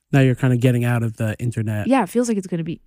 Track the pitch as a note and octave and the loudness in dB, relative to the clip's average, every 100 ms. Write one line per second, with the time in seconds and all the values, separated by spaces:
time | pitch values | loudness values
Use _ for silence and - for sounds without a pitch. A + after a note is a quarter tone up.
0 | - C#3 C3 B2 C3 B2 B2+ A#2+ A#2+ A#2+ | 0 4 4 4 2 4 2 2 0 0
1 | A2+ A2 A2 A2 A#2+ A2+ G#2+ G#2+ G#2 C4 | -2 -2 -4 -2 -4 -4 -4 -4 0 0
2 | F#3 A#3 A#3+ G3+ F#3 E3+ E3 - | 0 -2 -2 -4 -4 -6 -6 -10